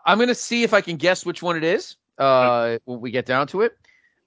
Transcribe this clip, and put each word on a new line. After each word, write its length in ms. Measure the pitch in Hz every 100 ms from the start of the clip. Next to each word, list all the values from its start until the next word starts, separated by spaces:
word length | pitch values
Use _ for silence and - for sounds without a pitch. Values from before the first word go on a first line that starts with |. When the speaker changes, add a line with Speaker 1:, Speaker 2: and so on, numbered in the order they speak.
Speaker 1:
I'm 140 | 165 208
gonna 160 | 247
see 280 | 233 - 233
if 100 | 233
I 60 | 208
can 160 | 175 160
guess 280 | 170 180 175
which 160 | -
one 140 | 175 165
it 80 |
is, 320 | 160 233 - - _ -
uh, 420 | 135 131 123 120
Speaker 2:
Okay. 200 | 117 117
Speaker 1:
when 160 | 127 123
we 100 | 120
get 160 | 123 117
down 200 | 127 143
to 140 | 190
it. 140 | 233 - _ _ _ _